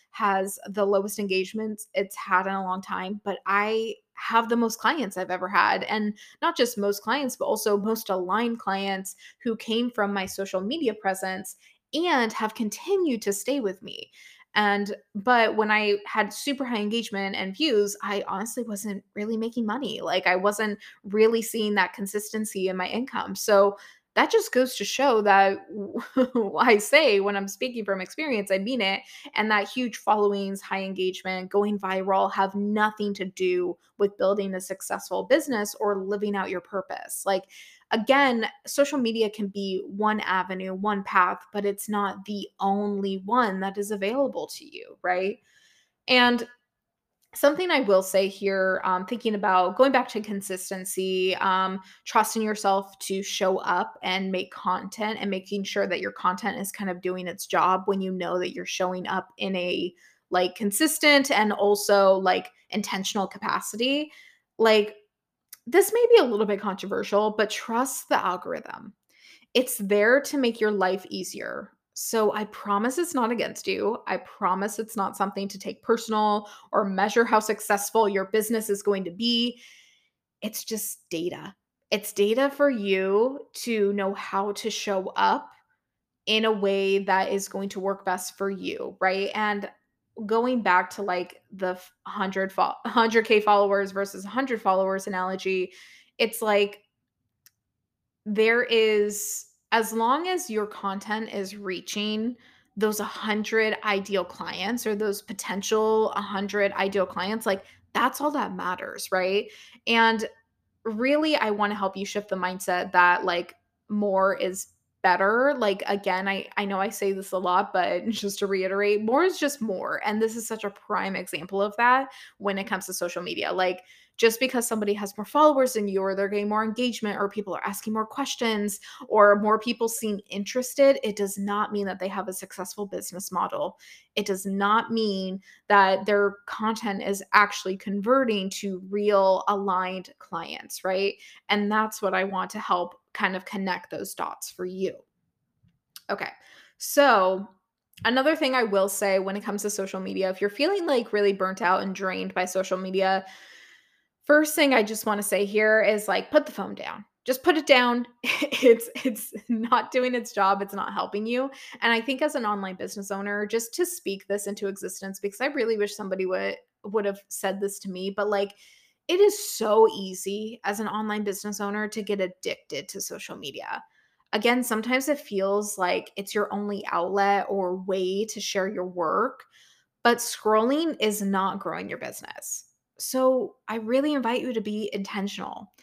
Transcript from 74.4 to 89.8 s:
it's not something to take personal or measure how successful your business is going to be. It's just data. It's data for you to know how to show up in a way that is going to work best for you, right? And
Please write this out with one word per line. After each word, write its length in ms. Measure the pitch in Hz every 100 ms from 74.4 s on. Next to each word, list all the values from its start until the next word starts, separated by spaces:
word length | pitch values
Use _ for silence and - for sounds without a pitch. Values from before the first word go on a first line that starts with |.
| 190 190 202 208
it's 160 | 214 214
not 220 | 190 -
something 300 | 196 196 196
to 100 | 196
take 240 | - -
personal 640 | - 233 226 214 214 208 208 - -
or 140 | - 202
measure 400 | 190 208 233 233
how 140 | 220
successful 680 | 214 208 - 202 - 226 208
your 160 | 190 190
business 440 | 220 214 220 214
is 120 | 202
going 220 | 202 196
to 80 | 180
be. 500 | 180 233 233 240 240 - - _ _ _ _ _ _
It's 220 | 208 -
just 440 | - 220 - - _
data. 440 | 160 175 139 185 - _ _ _
It's 220 | 208 202
data 360 | - 202 233 277
for 200 | 277 285
you 760 | 240 202 190 190 202 247 277 - -
to 360 | 240 220 202
know 200 | 202 190
how 400 | 196 - 196 202
to 160 | 202 220
show 420 | - - 190 190 -
up 340 | 196 247 - - _ _ _ _ _ _ -
in 200 | 220 220
a 60 |
way 480 | 214 196 196 196 196
that 320 | 196 190 190
is 180 | 196 196
going 200 | 196 196
to 100 | 196
work 260 | 190 196 -
best 320 | 185 - -
for 120 | 196
you, 460 | 190 180 - - -
right? 300 | 190 196 196 214
And 340 | 208 202 196 -